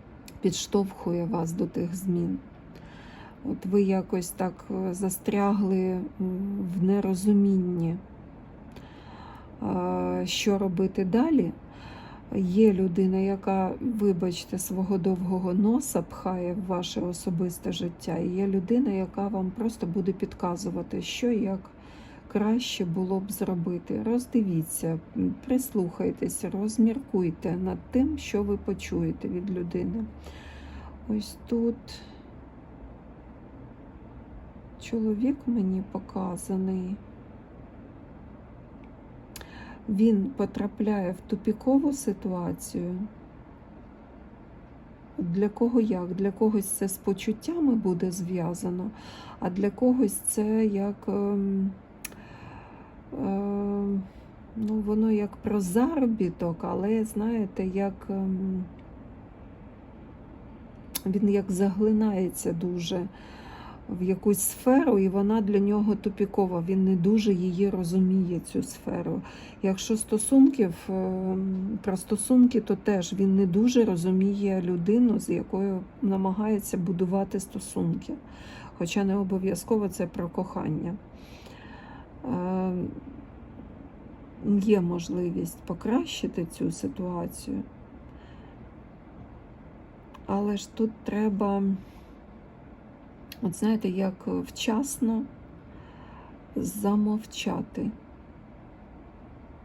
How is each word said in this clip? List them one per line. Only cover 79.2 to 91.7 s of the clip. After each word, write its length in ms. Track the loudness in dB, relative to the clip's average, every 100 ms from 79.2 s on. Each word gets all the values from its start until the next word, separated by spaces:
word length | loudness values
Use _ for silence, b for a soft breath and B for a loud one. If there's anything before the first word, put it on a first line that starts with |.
| 2 0 0 -2 0 0 0
це 180 | -2 -4
про 220 | -4 -4
кохання. 640 | -4 -4 -4 -2 -2 -4 -6 -10 B B B B B B B B B B -12
Ем, 640 | -6 -2 0 0 0 0 -4 -6 -12 -14 -16 -18 -18 -16 -16 -16 -18 -18 -18 -18 -18 -6 2
є 360 | 4 6 6
можливість 760 | 4 0 -2 -2 0 -2 -4 -6 -8
покращити 800 | -6 0 0 0 -4 -4 -4 -6
цю 260 | -4 -4
ситуацію, 920 | -4 -6 -6 -4 -4 -6 -8 -8 -8 -8 -14 -18 -18 -18 B B B B B B -20 -20 -20 -20 -18 -18 -18 -20 -20 -20 -20 -20 -20 -20 -14 -2
але 320 | 0 0 -2
ж 120 | -4
тут 180 | 0 0 0
треба, 600 | -4 0 2 2 2 2 2